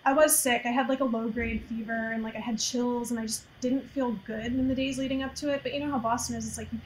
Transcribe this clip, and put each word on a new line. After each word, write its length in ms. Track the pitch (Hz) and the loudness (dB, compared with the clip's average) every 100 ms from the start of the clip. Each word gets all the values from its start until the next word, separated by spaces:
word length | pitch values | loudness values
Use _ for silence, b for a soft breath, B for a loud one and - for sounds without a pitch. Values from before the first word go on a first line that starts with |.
I 80 | 262 | 2
was 260 | 277 302 302 | 6 8 6
sick. 240 | 262 240 240 | 4 2 2
I 20 | |
had, 200 | 247 247 | 0 2
like, 120 | 262 | 2
a 40 | |
low-grade 580 | 262 220 226 240 226 220 - | 2 0 -2 -2 -2 -4 -4
fever, 440 | 226 220 226 226 | -6 -4 -4 -2
and, 100 | 226 | -2
like, 140 | 226 220 | -4 -4
I 40 | |
had 180 | 226 220 | -4 -2
chills, 520 | - 247 247 240 233 | 0 0 0 0 -2
and 80 | 233 | -2
I 40 | |
just 200 | 220 - - - | -2 -6 -8 -4
didn't 260 | 254 269 - | 0 0 -2
feel 220 | 285 247 196 - | -2 -2 -2 -6
good 200 | 214 233 | -6 -2
in 220 | 262 262 | 0 2
the 60 | |
days 240 | 262 269 262 | 2 0 0
leading 240 | 269 269 | -2 -2
up 120 | 269 - | -2 -4
to 120 | 294 | -2
it. 100 | 277 | -2
But 100 | 254 | -2
you 60 | 285 | -2
know 100 | 294 | -2
how 80 | 269 | 0
Boston 380 | 226 233 - 233 | 0 0 -2 -4
is. 100 | 220 | -6
It's 120 | - | -6
like 120 | 220 | -6
you 60 | 226 | -8